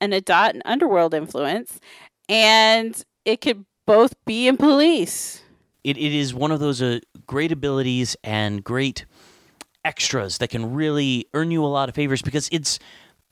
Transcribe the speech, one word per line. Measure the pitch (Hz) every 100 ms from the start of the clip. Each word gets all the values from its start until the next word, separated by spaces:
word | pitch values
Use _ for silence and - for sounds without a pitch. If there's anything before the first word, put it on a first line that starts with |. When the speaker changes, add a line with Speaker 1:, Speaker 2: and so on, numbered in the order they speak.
Speaker 1:
and | 202
a | 196
dot | 190 175 208 -
in | -
underworld | 262 320 185 165
influence, | 156 160 131 143 208 247 - - - - _ -
and | 220 220 220 220 226 226 - - _
it | 220 220
could | - 202 - _ -
both | 214 247 - -
be | 220 254
in | 269
police. | 294 277 311 302 175 - - - _ _ _ _ 135
Speaker 2:
It, | 139
it | 151
is | 147 139
one | 123 151
of | 156
those, | 147 123
uh, | 127 117 - - -
great | 135 160
abilities | 151 143 135 127 127 120 - 107
and | 107 107 101
great | 98 123 135 - - _ _ _ _ _ - _ 160
extras | - - 131 98 -
that | 123
can | 117 113
really | 139 156 147 139 123 -
earn | 147 165
you | 165
a | 147
lot | 139 135
of | 147
favors | 143 135
because | - 143 -
it's, | 165 139 - - - _ _ _